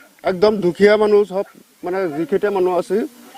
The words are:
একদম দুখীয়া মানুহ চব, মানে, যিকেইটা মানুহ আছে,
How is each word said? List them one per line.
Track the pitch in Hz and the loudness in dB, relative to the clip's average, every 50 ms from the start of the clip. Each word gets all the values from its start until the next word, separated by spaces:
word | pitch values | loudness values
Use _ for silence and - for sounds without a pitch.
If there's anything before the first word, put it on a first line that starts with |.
| - _ _ _ - | -20 _ _ _ -6
একদম | 175 190 - 202 220 226 190 | -4 -2 2 2 2 2 2
দুখীয়া | 165 175 160 - 196 208 214 214 | -2 -2 0 4 4 4 4 4
মানুহ | 214 214 208 208 208 | 2 4 4 2 2
চব, | 180 185 196 196 - _ - _ _ _ _ - | 2 -4 -8 -8 -8 _ -20 _ _ _ _ -10
মানে, | 180 185 190 190 165 139 156 | -8 -6 -4 -4 -4 -4 -6
যিকেইটা | 165 - 196 185 202 208 | -6 -2 -2 -2 -2 -2
মানুহ | 202 185 185 180 180 170 | -2 0 0 0 0 -2
আছে, | 175 - 185 220 277 302 - - - - - | -2 -2 -4 -4 -4 -4 -10 -16 -20 -20 -20